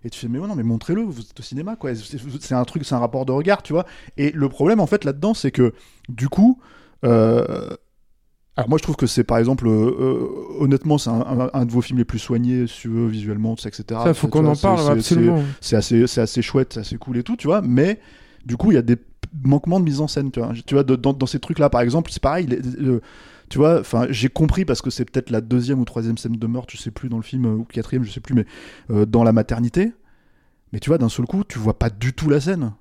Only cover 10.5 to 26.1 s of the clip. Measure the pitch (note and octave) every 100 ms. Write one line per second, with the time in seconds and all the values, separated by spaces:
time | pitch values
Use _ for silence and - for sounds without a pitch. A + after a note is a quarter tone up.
10.5 | - C#3+ C3+ D#3 D3 A#2+ A#2 B2+ C3 B2+
11.5 | C#3 A#2+ B2 - B2+ A#2 A2 - A#2+ B2
12.5 | B2 A#2+ - A#2 A2+ A#2 A2 G#2 G#2 A2
13.5 | A2+ G#2+ - G#2+ A2+ D3+ D#3 D3 D3+ D3+
14.5 | D3 G3 F3+ D3 A#2 A2 E3+ - E3 C#3+
15.5 | C3+ - A2 - A#2 B2 - A2+ - A2+
16.5 | C#3 C3 A2+ G#2 A#2 - A#2+ B2 A#3 C#3
17.5 | G3+ D3 B2 E3+ G#3+ - - - - -
18.5 | A#2 G#3+ D#3 A#2 - - - - D#3 C3
19.5 | C#3+ E3+ F#3+ E3 C#3 D3+ D3 C#3 B2 A2+
20.5 | A#2 - C#3 C3+ C3 C3 C3+ C3 C3+ -
21.5 | E3 C#3+ B2 A#2+ D3 E3 - C3+ E3 D#3
22.5 | B2 B2+ B2+ C3 A#2+ - - - - _
23.5 | B2+ D3+ E3+ F#2+ A#2 B2+ A2 B2 - D#3
24.5 | - E3+ B2 C3 - B2 C3 - A2+ A2+
25.5 | B2 A#2+ C3 A#2+ A#2+ A2+